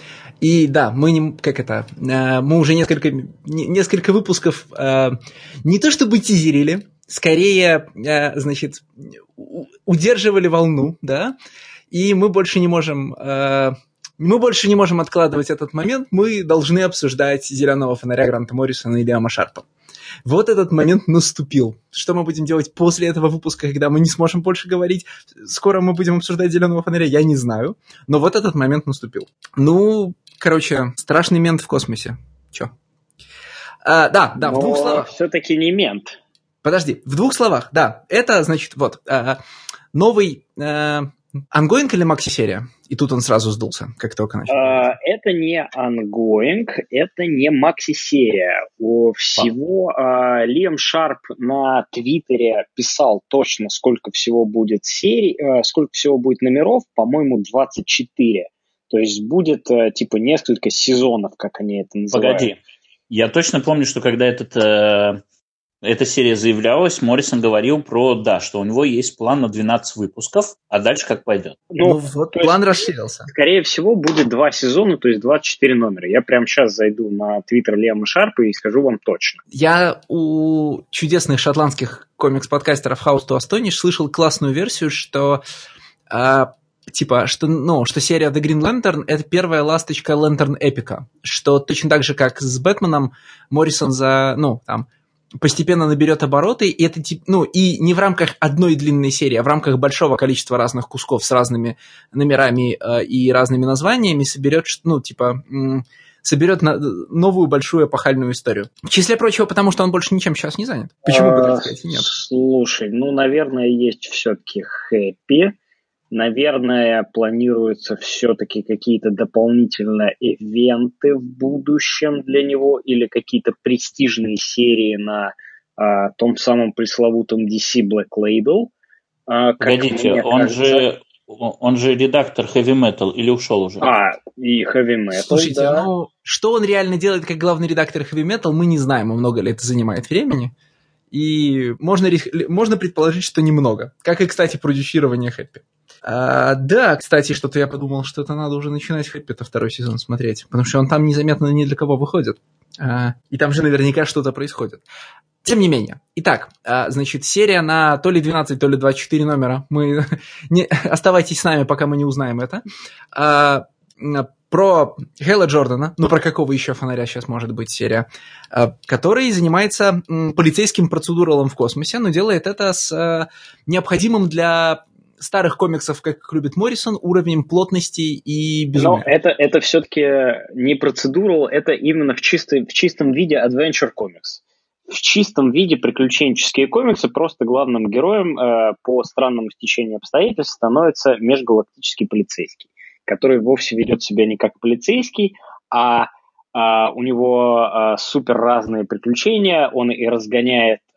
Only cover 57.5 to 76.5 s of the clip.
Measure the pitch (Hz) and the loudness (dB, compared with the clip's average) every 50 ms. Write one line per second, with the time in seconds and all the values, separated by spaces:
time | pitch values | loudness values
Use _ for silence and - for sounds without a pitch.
57.5 | 120 131 135 - - - 98 - - - 123 - _ - 123 117 104 92 87 - | 0 0 0 0 -4 -10 -4 -4 -2 -2 -4 -6 _ 0 2 2 2 0 -4 -6
58.5 | _ _ _ _ _ _ _ - - 110 110 107 101 104 107 113 156 185 170 160 | _ _ _ _ _ _ _ -2 0 2 2 2 -2 -4 -6 0 0 0 2 2
59.5 | 147 - _ - 123 120 113 107 - - 117 - - 107 110 135 156 - - - | 0 -2 _ 0 2 4 4 2 0 -2 -6 -2 -2 0 2 2 0 0 0 -2
60.5 | 117 - - 107 - - - 131 127 123 131 127 117 110 101 95 - - - 101 | -2 -2 -2 -4 -2 -2 0 2 2 2 2 2 0 0 -4 -6 -10 -8 -10 -10
61.5 | _ - 107 104 101 101 92 _ - 104 104 101 110 113 117 127 - 95 - 110 | _ -8 -8 -6 -6 -6 -8 _ -6 -6 -6 -2 -2 0 2 2 2 2 0 -2
62.5 | 98 _ _ _ _ _ _ _ _ _ _ - 113 110 113 110 - 170 165 - | -4 _ _ _ _ _ _ _ _ _ _ -6 0 0 0 2 2 0 0 0
63.5 | - 139 - 156 156 147 135 113 - 120 - 123 120 120 123 123 123 - 120 - | -2 -2 0 0 0 0 0 -2 -4 -2 -2 -2 0 2 2 0 0 -2 -8 -6
64.5 | - 120 107 107 107 104 104 107 104 101 104 104 101 98 - _ _ _ _ _ | -2 0 2 2 4 4 4 4 4 2 2 0 0 -4 -10 _ _ _ _ _
65.5 | _ _ _ _ _ _ 101 107 113 - 135 120 - 139 123 117 113 101 110 117 | _ _ _ _ _ _ -2 -2 0 0 0 -2 0 2 2 2 2 2 2 0
66.5 | 110 107 107 113 127 156 180 175 - - 127 117 123 135 127 - 135 120 113 113 | 0 2 2 2 2 2 2 0 0 -2 0 0 0 0 0 -2 -2 0 0 2
67.5 | 110 107 110 131 151 151 143 - 117 120 127 131 120 107 107 113 95 90 - - | 2 2 2 2 0 -2 -2 -4 0 0 2 2 0 0 0 0 0 0 -2 -6
68.5 | - 101 101 107 113 131 147 139 117 120 123 - - - 113 120 139 143 123 110 | -6 -6 -4 -2 0 0 0 0 0 -2 -4 -4 -6 -6 -2 -2 0 0 0 -2
69.5 | 101 107 107 113 120 117 - - - 110 104 95 - - - - - 202 208 - | -2 -4 -2 0 0 -2 -2 -6 -8 -8 -8 -8 -8 -10 -12 -2 0 0 -2 -2
70.5 | - _ _ - 104 101 104 117 147 156 - - 226 - - 120 104 98 95 98 | -6 _ _ -4 -4 0 2 2 0 0 -2 -4 -6 -6 -2 -2 -2 -2 -2 -8
71.5 | - _ _ _ 175 151 175 180 160 151 143 139 139 143 165 160 - 175 170 160 | -16 _ _ _ -2 2 4 4 4 2 0 -6 -4 -4 -4 -4 -2 0 2 4
72.5 | 175 190 202 196 180 - - - 156 120 107 113 - - - - - - 143 165 | 4 4 4 2 2 0 0 -4 -6 -6 -8 -10 -12 -14 -18 -12 0 2 2 4
73.5 | 190 190 156 - - 165 165 214 233 190 147 151 156 156 139 117 117 123 151 143 | 4 2 2 0 -2 0 2 2 2 2 2 0 2 2 2 2 2 2 2 2
74.5 | - - 135 123 131 175 220 202 165 - - 123 113 104 110 127 151 147 - - | 2 0 -2 0 2 2 2 2 0 2 2 2 0 2 2 0 0 0 0 -4
75.5 | - - 139 131 127 120 117 107 98 90 90 90 104 - - - 127 120 113 - | -2 2 2 4 4 4 2 0 -2 -6 -4 0 0 0 2 2 2 2 2 2